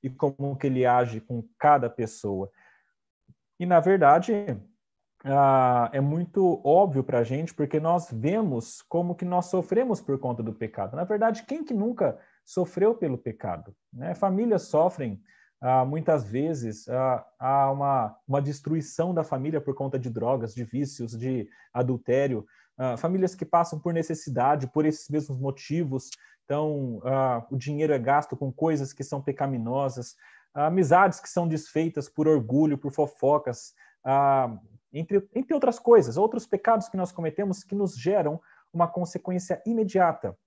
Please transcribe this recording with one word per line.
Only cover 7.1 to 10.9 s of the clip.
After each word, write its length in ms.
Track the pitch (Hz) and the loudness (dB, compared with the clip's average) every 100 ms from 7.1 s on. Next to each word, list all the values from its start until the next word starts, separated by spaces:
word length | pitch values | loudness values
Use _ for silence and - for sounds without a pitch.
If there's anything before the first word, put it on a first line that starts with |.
| 120 | 0
gente, 320 | 117 131 165 | 0 -2 -6
porque 240 | - 147 156 | -4 -2 0
nós 300 | 160 175 165 | 0 0 -2
vemos 720 | 113 127 208 214 123 117 - | -4 -2 0 -2 -2 -6 -14
como 320 | - 170 175 | -6 -4 -2
que 100 | 175 | -4
nós 220 | 180 180 180 | -2 -2 0
sofremos 540 | 185 170 202 254 190 | -2 0 0 0 -4
por 180 | - 139 | -4 -4
conta 240 | 135 120 | -4 -4
do 100 | 113 | -6
pecado. 440 | 107 110 - 104 | -6 -8 -6 -8